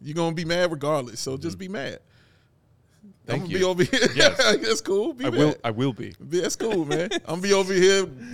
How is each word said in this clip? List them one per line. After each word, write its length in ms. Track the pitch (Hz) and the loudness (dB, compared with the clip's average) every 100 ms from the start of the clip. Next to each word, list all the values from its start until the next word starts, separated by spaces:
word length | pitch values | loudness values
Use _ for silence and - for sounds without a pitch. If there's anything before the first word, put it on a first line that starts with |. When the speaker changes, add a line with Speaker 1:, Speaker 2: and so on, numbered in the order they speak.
Speaker 1:
You're 120 | 135 | -8
gonna 200 | 165 165 | -2 -2
be 120 | 165 160 | -2 -2
mad 240 | 175 180 | 0 0
regardless, 500 | 156 143 151 123 113 | 0 -2 -2 -4 -8
so 160 | 131 135 | -8 -6
just 200 | 165 175 | -8 -8
Speaker 2:
Mm-hmm. 20 | |
Speaker 1:
be 80 | 190 | -10
mad. 300 | 226 262 - _ _ _ _ _ _ _ _ _ _ - _ - | -8 -8 -10 _ _ _ _ _ _ _ _ _ _ -20 _ -6
Speaker 2:
Thank 180 | - | -6
Speaker 1:
I'm 60 | 180 | -2
Speaker 2:
you. 100 | 185 | 0
Speaker 1:
gonna 140 | 185 180 | 2 2
be 60 | |
over 120 | 151 262 | 2 4
here. 120 | 240 | 2
Speaker 2:
Yes. 220 | 277 302 - | 4 4 4
Speaker 1:
<laughs> 180 | 226 202 | 2 2
That's 180 | - 220 | 0 -2
cool. 320 | - 208 269 | 0 -2 -2
Be 140 | 247 185 | -4 -2
Speaker 2:
I 40 | |
Speaker 1:
mad. 80 | 139 | 2
Speaker 2:
will, 160 | 151 - | 2 2
I 60 | 120 | -4
will 220 | 110 135 | -2 -2
be. 220 | 117 104 - 135 | -4 -10 -14 -4
Speaker 1:
Be, 120 | 175 | -2
that's 160 | - - | -2 -2
cool, 280 | - 185 143 | -2 -2 0
man. 240 | 156 185 | -2 -2
Speaker 2:
<laughs> 20 | |
Speaker 1:
I'm 80 | - - | -4 -6
gonna 160 | 170 | -4
be 100 | 196 | 2
over 200 | 196 190 | 2 4
here, 340 | 190 190 196 175 127 143 | 4 6 6 0 -6 -12